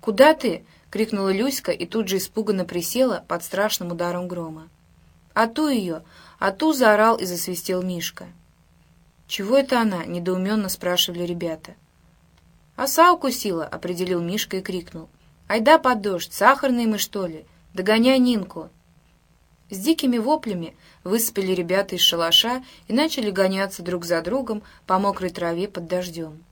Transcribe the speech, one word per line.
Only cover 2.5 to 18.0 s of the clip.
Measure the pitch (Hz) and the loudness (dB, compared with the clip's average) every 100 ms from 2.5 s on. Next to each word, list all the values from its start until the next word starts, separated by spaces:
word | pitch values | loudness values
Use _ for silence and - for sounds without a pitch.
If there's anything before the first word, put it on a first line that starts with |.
| 190 | -2
присела | 175 175 170 240 262 180 - | -2 -4 -4 0 0 0 -4
под | 170 | -6
страшным | - 185 214 - 175 | -4 -2 0 -2 -6
ударом | 170 175 180 180 | -4 -4 -4 -6
грома. | 175 165 160 160 _ _ _ _ _ _ | -8 -10 -12 -18 _ _ _ _ _ _
"А | - 226 | 0 0
ту | 226 311 | 2 0
её! | 262 185 160 - - - - | 0 -2 -6 -12 -20 -20 -4
А | 190 | -2
ту!" — | 196 311 | 0 0
заорал | 285 233 208 220 226 | 4 4 6 6 4
и | 185 | -2
засвистел | 175 - 180 - 185 | -6 -6 -6 -4 -4
Мишка. | 185 175 165 - 175 - _ _ _ _ _ _ _ _ _ | -2 -4 -6 -10 -20 -20 _ _ _ _ _ _ _ _ _
"Чего | - 196 262 | -8 2 2
это | 269 254 | 4 2
она?" — | 220 185 165 | 2 -2 -6
недоумённо | 175 175 185 190 214 196 | -6 -2 -2 0 -2 -2
спрашивали | - 180 180 - 175 | -4 -2 0 -2 -2
ребята. | 175 175 170 160 - - _ _ _ _ _ _ _ _ _ - | -6 -4 -6 -8 -12 -20 _ _ _ _ _ _ _ _ _ -6
"Оса | 269 - 339 | -2 6 6
укусила!" — | 349 277 254 208 170 156 | 6 2 -2 -4 -4 -6
определил | 160 175 175 180 180 | -8 -8 -4 -2 -2
Мишка | 170 208 - 190 | -2 -4 -4 -6
и | |
крикнул. | 190 185 170 170 165 _ _ _ - | -6 -8 -8 -16 -18 _ _ _ -2
"Айда | 214 226 311 | 2 6 6
под | 269 240 | 6 0
дождь! | 202 180 - | -2 -4 -6
Сахарные | - 208 269 277 240 233 | 2 4 4 2 0 0
мы, | 208 | -2
что | - 202 180 | -4 -4 -6
ли? | 156 - _ _ | -8 -18 _ _
Догоняй | - 185 220 | -6 2 4